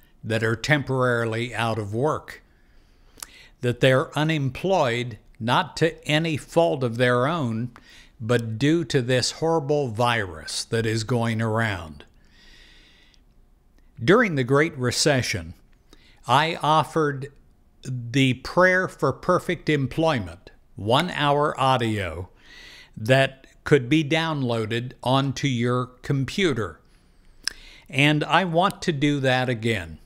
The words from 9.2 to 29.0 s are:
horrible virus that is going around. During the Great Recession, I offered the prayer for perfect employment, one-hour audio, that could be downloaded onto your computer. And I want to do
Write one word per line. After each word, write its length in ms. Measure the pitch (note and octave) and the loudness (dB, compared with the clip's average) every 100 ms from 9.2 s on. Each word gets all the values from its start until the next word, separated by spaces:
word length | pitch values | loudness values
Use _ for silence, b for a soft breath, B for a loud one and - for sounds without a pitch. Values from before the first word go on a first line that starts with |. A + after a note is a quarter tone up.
| - | -2
horrible 580 | - D#3+ E3 C#3 D3 C3 | -2 -2 0 0 -2 -2
virus 760 | G#2+ A#2+ A#2 F#2+ D2+ D2+ - | 0 0 0 -4 -10 -10 -10
that 220 | - A2+ A2+ | -4 -2 -2
is 180 | A2+ | -2
going 380 | A2 A#2+ A2+ A2 | -2 -2 -2 -2
around. 640 | A2+ A2 A2+ F#2 D#2+ C#2+ - _ b b b b b b b b b b b _ _ _ _ _ _ - | -2 0 -2 -4 -10 -18 -20 _ b b b b b b b b b b b _ _ _ _ _ _ -2
During 340 | A#2 A3 A3 C#3+ | 4 4 4 0
the 100 | B2 | 2
Great 320 | C#3 D#3+ B2+ | 2 2 -2
Recession, 760 | B2 - D#3 C3+ - G2 D#2+ - _ _ _ b b b b | -2 2 2 2 0 -6 -8 -16 _ _ _ b b b b
I 300 | E3+ D#3+ F3 | 2 2 0
offered 640 | C#3+ D#3 D3+ E3 D3 C3+ C3+ - _ _ _ _ | 2 2 2 0 -2 -2 -10 -16 _ _ _ _
the 520 | C3 B2+ A#2 C3+ C3 B2 | -10 -8 -2 2 4 2
prayer 520 | - F3 F3+ F#3 F3+ | -2 4 4 4 0
for 240 | - C#3 | -2 -2
perfect 580 | B2+ - F3+ - E3+ - | 0 0 0 0 -4 0
employment, 840 | D3 B2+ - D#3+ B2+ F2 - - - _ - | 0 0 0 0 0 -4 -12 -20 -20 _ -8
one-hour 840 | G2+ C3 F3 - D3 C#3+ D3 - | 2 2 2 0 0 2 0 0
audio, 680 | C3 C3 A2+ G#2 F2+ D#2+ F#2+ _ B B B B B B | 2 2 0 -2 -4 -8 -12 _ B B B B B B
that 520 | A2 C3 C3+ - - _ | 2 4 2 -4 -20 _
could 260 | - C#3+ A#2+ | 2 2 4
be 140 | D#3 | 0
downloaded 880 | C#3+ D#3+ E3 D3 B2 A#2 G#2+ A#2 B2 - | 2 -2 -2 -2 -2 -2 -2 -4 -6 -6
onto 460 | A#2+ C3+ C#3 C3 C#3+ | 0 0 0 -2 -2
your 400 | A#2+ A#2+ B2 B2+ - | 0 0 0 -4 -8
computer. 760 | - C#3 C3 - F#3 A#2 F#2 - _ B B B B B B B B B B | -4 -2 -2 0 0 0 -6 -10 _ B B B B B B B B B B
And 340 | C3+ D3 D3+ | 2 2 2
I 200 | D3+ D#3+ | 2 0
want 380 | F#3+ D#3+ F#3+ - | 2 0 0 -2
to 80 | - | -4
do 280 | C#3+ | 0